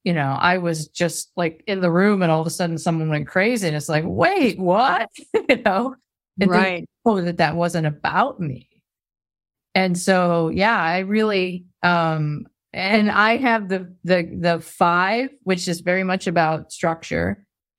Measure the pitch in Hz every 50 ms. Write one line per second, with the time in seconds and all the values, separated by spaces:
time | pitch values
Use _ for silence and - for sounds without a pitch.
0 | - 180 170 156 139 135 139 - - 175 180 185 175 170 165 156 151 - - -
1 | 175 160 160 - - - - 175 170 165 165 - _ 220 196 190 185 170 165 180
2 | 196 214 208 190 180 165 160 160 160 165 165 - 180 170 165 156 - 175 165 160
3 | 160 156 151 151 151 - - 185 196 233 254 220 190 160 151 147 143 - 156 156
4 | 165 175 185 190 - 359 403 381 277 214 - 180 185 175 180 214 254 294 359 -
5 | 220 - - - - - - 440 - - 254 - - 208 185 196 240 262 254 -
6 | _ _ _ _ _ _ _ 185 196 185 175 180 190 190 180 170 - - _ _
7 | - 233 208 190 175 175 170 180 170 147 165 170 175 170 175 165 156 151 147 -
8 | - - 151 185 233 277 - - 170 143 127 - - _ _ _ _ _ _ _
9 | _ _ _ _ _ _ _ _ _ _ _ _ _ _ - 185 190 185 175 180
10 | - 196 190 180 180 175 170 170 165 160 - 180 196 226 233 196 165 160 175 185
11 | 190 196 208 220 214 214 202 185 185 180 180 180 - _ _ _ - 175 175 170
12 | 165 160 160 156 151 151 147 147 - - _ _ _ _ - - 185 196 214 214
13 | 208 208 - 202 214 220 233 254 269 240 226 220 202 180 190 185 185 - - _
14 | - 170 185 180 170 160 175 180 170 175 170 156 - - - - 185 175 170 175
15 | 185 196 220 240 269 269 - _ - 185 185 175 180 180 170 175 - 175 180 185
16 | 190 185 185 185 - 185 170 175 160 156 160 156 - - - - - 165 165 -
17 | - - 165 165 170 190 202 - _ _ _ _ _ _ _